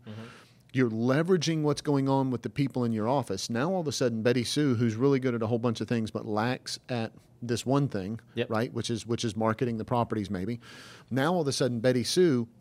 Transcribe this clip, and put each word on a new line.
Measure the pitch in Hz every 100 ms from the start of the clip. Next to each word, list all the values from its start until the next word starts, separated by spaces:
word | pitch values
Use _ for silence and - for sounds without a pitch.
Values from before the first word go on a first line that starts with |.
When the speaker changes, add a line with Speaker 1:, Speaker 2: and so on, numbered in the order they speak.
| -
Speaker 1:
Mm-hmm. | 107 113 - - _ _
Speaker 2:
You're | 131 123
leveraging | 110 120 135 165 185 143 160
what's | 147 143
going | - 139 135
on | 135 131
with | 120
the | 117
people | - 135 127
in | 120
your | 110 107
office. | 139 117 95 -
Now | 117 156
all | 190
of | 151
a |
sudden, | - 127 113
Betty | 120 123
Sue, | 113 147 147 117
who's | 120 107
really | 139 135
good | 127 117
at |
a | 110
whole | 120
bunch | 120 113
of | 110
things | 120 110
but | - 113
lacks | 107 117 127 - - -
at | 123 110 - - -
this | 117 117 120
one | 139 139
thing, | 101 92 113 -
Speaker 1:
Yep. | 117 120
Speaker 2:
right, | 110 123
which | 117 113
is, | 113 107
which | 117
is | 120 104
marketing | 110 110 120 113
the | 107
properties | 120 113 107 95
maybe. | 95 95 120 - - - - -
Now | 123 147 180
all |
of | 143
a |
sudden, | - 131 120
Betty | 127 127
Sue | 117 180 180 123 113 -